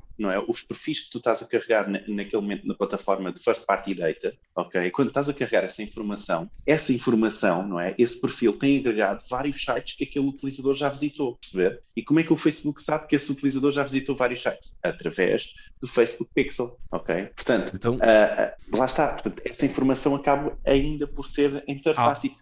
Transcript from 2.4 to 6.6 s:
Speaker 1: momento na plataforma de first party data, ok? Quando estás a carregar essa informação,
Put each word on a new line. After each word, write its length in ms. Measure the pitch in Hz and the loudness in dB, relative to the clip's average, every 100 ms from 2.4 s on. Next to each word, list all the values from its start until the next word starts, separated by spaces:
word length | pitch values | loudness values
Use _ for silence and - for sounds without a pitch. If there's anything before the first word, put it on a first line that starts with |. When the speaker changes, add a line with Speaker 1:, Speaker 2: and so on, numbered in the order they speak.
Speaker 1:
momento 240 | 101 98 - | -2 -4 -6
na 80 | |
plataforma 580 | - 98 104 - 98 92 | -4 -4 -2 -2 -2 -2
de 80 | - | -2
first 220 | - 107 - | 0 0 0
party 280 | 95 98 | -2 -2
data, 400 | 90 82 - 92 - _ | -2 -2 -2 -4 -8 _
ok? 360 | - 87 92 90 | -6 -4 -2 -2
Quando 180 | - 131 | 0 0
estás 200 | 139 143 | 0 -2
a 60 | |
carregar 300 | 143 123 110 | -2 0 2
essa 180 | 185 - | 0 -4
informação, 680 | 208 - 214 202 - 85 208 - | -10 -8 -6 -6 -4 -4 -4 -4